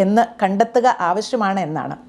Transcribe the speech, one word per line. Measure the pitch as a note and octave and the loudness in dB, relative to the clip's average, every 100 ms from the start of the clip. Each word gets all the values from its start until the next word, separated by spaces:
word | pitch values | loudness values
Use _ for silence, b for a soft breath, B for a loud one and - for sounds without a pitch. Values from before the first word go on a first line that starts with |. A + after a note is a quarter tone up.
| G3 | 2
എന്ന് | G#3+ A#3 - | 2 2 0
കണ്ടെത്തുക | G3 G3 A3+ B3+ B3 - F3 | 0 2 0 2 2 2 0
ആവശ്യമാണ് | F#3+ G#3+ B3 G3+ F#3+ D#3+ | -2 -2 -2 0 0 -2
എന്നാണ്. | D#3 C3 - | -4 -6 -10